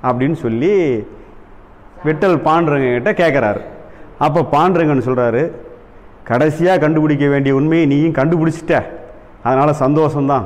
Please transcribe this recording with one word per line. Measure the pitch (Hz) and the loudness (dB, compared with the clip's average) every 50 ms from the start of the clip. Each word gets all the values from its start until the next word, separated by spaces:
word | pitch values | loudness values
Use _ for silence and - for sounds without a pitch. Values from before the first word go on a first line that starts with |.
| - | -2
அப்படின்னு | 127 123 120 131 139 165 | -2 -2 0 0 -2 -2
சொல்லி | 147 - 120 113 113 135 180 208 196 175 147 123 110 101 90 - - - - - - - - - - - - - - - - - - - | -2 -2 -4 -2 0 0 2 2 2 2 0 -2 -4 -6 -10 -16 -20 -20 -20 -20 -20 -20 -20 -20 -20 -20 -20 -20 -20 -20 -20 -20 -6 -4
விட்டல் | 151 156 151 202 196 175 | -4 -2 0 0 0 0
பாண்டுரங்க | 147 - 156 156 170 170 156 143 139 135 127 123 123 | 2 0 0 2 2 2 0 0 0 0 0 0 0
கிட்ட | 123 156 160 | -2 -2 0
கேட்குறாரு. | - 175 165 135 139 117 104 101 - - - - - - - - - - - - - | 0 0 2 2 2 0 0 -2 -4 -8 -12 -18 -20 -20 -20 -20 -20 -20 -20 -6 -2
அப்போ | 143 156 147 170 | -2 0 0 0
பாண்டுரங்கன் | 147 - 143 143 160 180 190 175 165 151 147 131 113 | 0 0 2 2 2 2 2 2 2 2 0 0 0
சொல்றாரு, | 123 131 123 123 120 110 120 151 170 - - - - - - - - - - - - - - - - | 0 0 0 0 0 0 0 -2 -2 -6 -10 -18 -20 -20 -20 -20 -20 -20 -20 -20 -20 -20 -20 -6 -2
"கடைசியா | 113 123 147 156 151 156 165 185 185 170 | 0 2 2 0 0 0 2 2 2 2
கண்டுபிடிக்க | 151 147 160 156 151 151 147 139 143 143 | 2 2 2 2 2 2 2 2 2 2
வேண்டிய | 143 139 139 135 139 | 2 2 2 2 2
உண்மையை | 131 143 156 160 165 165 | 2 2 2 2 2 2
நீயும் | 143 143 143 156 165 156 | 2 2 2 0 0 0
கண்டுபிடிச்சிட்ட, | 135 131 156 175 170 156 165 156 - - - 165 131 - - - - - - - - - - - - - | 0 0 0 2 2 0 0 -2 -4 -4 -2 -2 -2 -2 -4 -12 -16 -18 -20 -20 -20 -20 -20 -20 -8 -2
அதனால | 120 131 131 143 151 143 147 | -2 0 2 2 2 0 0
சந்தோஷம்தான் | 139 131 147 156 160 143 - 147 143 135 143 127 101 | 0 0 2 2 2 0 0 -2 -2 0 0 -2 -2